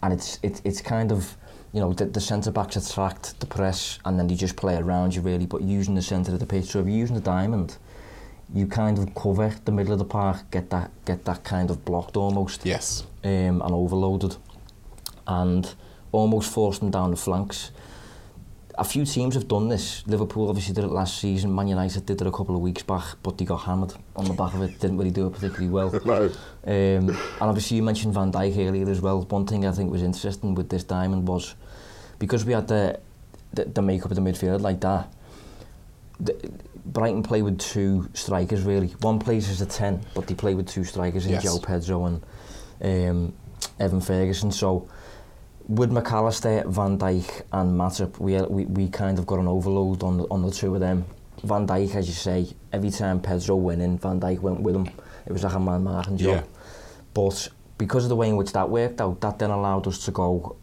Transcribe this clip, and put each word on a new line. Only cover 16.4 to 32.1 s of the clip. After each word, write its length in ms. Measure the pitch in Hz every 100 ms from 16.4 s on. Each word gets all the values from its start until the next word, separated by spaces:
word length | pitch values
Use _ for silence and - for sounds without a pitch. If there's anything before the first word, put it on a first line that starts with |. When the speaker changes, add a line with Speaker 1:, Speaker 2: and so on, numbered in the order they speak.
| 104
Speaker 1:
force 260 | - 104 98
them 120 | 104
down 200 | 95 92
the 60 | 87
flanks. 540 | - 90 101 - - - - - - - - - - - - -
A 80 |
few 200 | - 139
teams 300 | 143 123 127
have 140 | 127 107
done 200 | 104 110
this. 380 | 110 - - -
Liverpool 420 | 104 107 - 107
obviously 240 | 101 98
did 120 | 95
it 40 | 101
last 260 | 82 92 -
season. 340 | 104 95 98
Man 140 | 95 98
United 400 | 95 92 95 -
did 140 | 98
it 60 | 92
a 20 |
couple 240 | 90 101
of 60 | 90
weeks 220 | 87 90
back, 320 | - 95 87 -
but 120 | - 92
they 80 |
got 140 | 90 82
hammered 340 | - 92 95 - -
on 100 | - 98
the 60 |
back 200 | 90 92
of 80 | 90
it. 160 | 92 -
Didn't 200 | 95 92
really 120 | 95
do 160 | 92 95
it 60 |
particularly 360 | 92 98 92 92
well. 220 | 95 95
Speaker 2:
<laughs> 140 | 98
No. 220 | 110 113 104 - - -
Speaker 1:
Um, 440 | - 101 98 95 92
and 60 | 90 - -
obviously 360 | 107 107 104 113
you 40 |
mentioned 320 | 110 107 107
Van 160 | 101 95
Dijk 260 | 95 98 98
earlier 320 | 95 95 98
as 120 | 95
well. 220 | 95 95
One 240 | 90 101 101
thing 200 | 107 98
I 60 |
think 180 | 90 92
was 120 | 90
interesting 520 | 90 90 104 98 104
with 140 | 92 87
this 160 | 92
diamond 420 | 90 92 92 95 92
was, 300 | 90 - - - - - - -